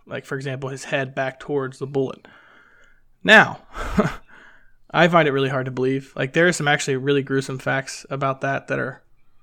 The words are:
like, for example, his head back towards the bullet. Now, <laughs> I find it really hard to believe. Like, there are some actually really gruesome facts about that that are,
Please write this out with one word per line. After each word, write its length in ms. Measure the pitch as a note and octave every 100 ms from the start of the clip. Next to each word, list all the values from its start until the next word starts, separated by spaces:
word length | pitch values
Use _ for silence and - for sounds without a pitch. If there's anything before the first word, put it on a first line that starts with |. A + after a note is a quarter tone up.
| -
like, 180 | B2+
for 120 | - C3+
example, 340 | C3+ C3 C3+
his 140 | C3+
head 300 | - C#3+ C3+
back 260 | C#3 C3 -
towards 380 | - C#3+ C3 B2+
the 80 | C3+
bullet. 400 | C#3 C3 - - - - - _ - - - _ _
Now, 380 | F3+ G#3+ D3 - -
<laughs> 1200 | - - - E3 - - - - - - - -
I 180 | D3 E3+
find 180 | E3+ D3+
it 40 |
really 160 | C3+ C3+
hard 180 | C3+ C3
to 40 |
believe. 400 | B2+ C3 C3+ C3+ -
Like, 160 | C3+
there 140 | D#3+ F3
are 60 |
some 160 | D#3+ D3
actually 280 | D3 - C3
really 260 | C#3 C#3+
gruesome 360 | C3+ C3+ C3+ C3
facts 480 | C#3 C3+ - - -
about 300 | C#3 C3+ C3
that 260 | C#3 C3+ -
that 100 | C3+
are, 240 | B2+ - _ - - -